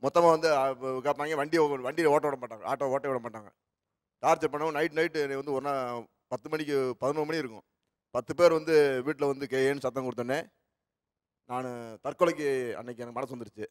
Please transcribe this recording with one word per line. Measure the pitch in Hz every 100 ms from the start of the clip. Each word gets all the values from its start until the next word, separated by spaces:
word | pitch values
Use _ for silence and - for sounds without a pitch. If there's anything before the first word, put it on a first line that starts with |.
மொத்தமா | 131 170 170
வந்து, | 160 160 143
அ, | 135
இப்ப | 127 131 127
கேட்பாங்க, | 135 139 151
வண்டியை | 151 151 165
ஓ-, | 147 135
வண்டியை | 127 156 156
ஓட்ட | 151 151
விட | 131
மாட்டாங்க, | 120 110
ஆட்டோ | 95 135
ஓட்ட | 139 135 139
விட | 127
மாட்டாங்க. | 117 110 104 _ _ _ _ _ _ _
டார்ச்சர் | 139 165 151
பண்ணவும் | 147 160 147
நைட், | 160
நைட்டு | 151 170 151
என்னை | 143 135
வந்து | 143
ஒரு | 135 143
நாள் | 135 123 120 110 _ _
பத்து | 123 151
மணிக்கு, | 156 147 139 131 120
பதினொரு | 131 151 151
மணி | 160
இருக்கும். | 131 85 _ _ _ _ _
பத்து | 123 113
பேர் | 139 170
வந்து | 160 160 156 143 131 131
வீட்டுல | 139 143
வந்து | 135 135
கேன்னு | 131 135 143
சத்தம் | 131 123 135
கொடுத்தோடனே | - 120 143 - _ _ _ _ _ _ _ _ _ _
நான் | 123 127 120 117 110
தற்கொலைக்கு | 135 - 175 151 143 131 120
அன்னைக்கு | 87 120 117
எனக்கு | 120 120
மனசு | 131 127
வந்துருச்சு. | 113 107 107